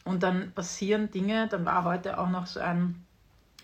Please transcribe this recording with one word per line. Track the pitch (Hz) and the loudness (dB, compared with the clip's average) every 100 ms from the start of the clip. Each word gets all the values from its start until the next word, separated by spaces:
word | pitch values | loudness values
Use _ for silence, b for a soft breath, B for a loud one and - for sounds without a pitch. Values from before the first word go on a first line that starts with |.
und | - 185 | -2 2
dann | 185 180 185 | 4 2 -2
passieren | 185 180 - 196 214 214 | -6 -8 -4 0 2 0
Dinge, | 196 196 220 220 | -2 0 0 0
dann | 196 170 | 0 2
war | 180 170 | 2 2
heute | 180 185 - | 0 -2 -2
auch | 180 | 0
noch | 180 180 | 0 -2
so | - | -4
ein | 175 175 180 175 - _ _ _ _ - | 0 2 2 -2 -10 _ _ _ _ -20